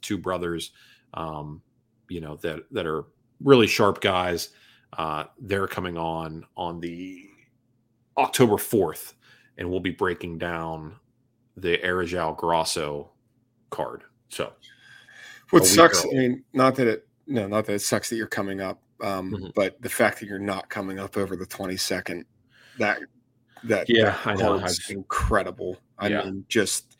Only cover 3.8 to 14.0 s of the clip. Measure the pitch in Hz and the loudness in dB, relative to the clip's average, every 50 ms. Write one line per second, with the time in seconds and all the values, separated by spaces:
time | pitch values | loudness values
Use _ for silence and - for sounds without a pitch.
3.8 | 110 101 - - - 101 92 90 90 90 87 82 - - _ _ _ _ _ _ | 4 4 4 4 2 2 2 2 0 0 -2 -2 -4 -8 _ _ _ _ _ _
4.8 | _ _ - - 82 78 76 76 73 - _ - 127 95 101 98 98 92 - - | _ _ -8 -6 -4 -4 -4 -4 -6 -10 _ -14 -8 -4 -2 -2 -2 -4 -4 -6
5.8 | 92 90 85 85 82 82 82 82 82 80 78 82 - _ - - 90 85 85 85 | -6 -6 -6 -4 -4 -4 -4 -6 -6 -8 -10 -12 -14 _ -12 -8 -8 -8 -8 -8
6.8 | 85 87 85 87 92 92 92 90 101 - _ _ _ _ _ _ _ _ _ _ | -10 -10 -10 -10 -12 -14 -14 -18 -20 -20 _ _ _ _ _ _ _ _ _ _
7.8 | _ _ _ _ _ _ - - 135 - - - 127 113 104 90 - - - 107 | _ _ _ _ _ _ 0 0 0 2 6 6 6 6 6 2 0 2 2 2
8.8 | 90 78 78 - - - - _ _ _ - _ _ _ _ - 90 90 90 92 | 2 2 -2 -8 -14 -18 -20 _ _ _ -20 _ _ _ _ -10 -6 -4 -4 -4
9.8 | 90 92 82 - 98 92 87 - - 87 82 80 90 87 85 82 82 82 80 80 | -4 -4 -4 -2 -2 -2 -2 -4 -6 -10 -8 -6 -6 -6 -6 -6 -6 -8 -8 -10
10.8 | 78 78 - - _ _ _ _ _ _ _ _ _ _ - - 92 87 85 - | -12 -14 -18 -20 _ _ _ _ _ _ _ _ _ _ -14 -6 -2 0 0 0
11.8 | - 90 90 92 90 85 90 87 82 80 80 - - 82 85 80 78 - - 82 | 2 0 0 0 -2 -2 -2 -2 -2 -2 -4 -2 0 2 2 2 2 0 -2 -4
12.8 | 78 73 73 71 71 - _ _ _ _ _ _ _ _ _ _ _ - - - | -4 -4 -4 -8 -10 -12 _ _ _ _ _ _ _ _ _ _ _ -14 -8 -8
13.8 | - 62 60 - | -8 -8 -8 -14